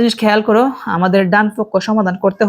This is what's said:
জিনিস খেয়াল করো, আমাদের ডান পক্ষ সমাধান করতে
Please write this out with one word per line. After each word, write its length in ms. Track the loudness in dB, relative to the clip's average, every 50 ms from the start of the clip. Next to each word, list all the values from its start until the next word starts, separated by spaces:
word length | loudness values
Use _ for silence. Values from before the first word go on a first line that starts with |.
জিনিস 140 | 2 0 0 0
খেয়াল 200 | 0 0 2 2 2 2
করো, 160 | 2 2 2 0 -2 -6 -8 -6 -4
আমাদের 260 | -2 0 2 2 2 2 2 2
ডান 140 | 2 2 0 -2 -4
পক্ষ 160 | -8 -2 -2 -4 -2 0
সমাধান 280 | -2 0 0 -2 -2 0 -2
করতে 200 | -2 0 0 0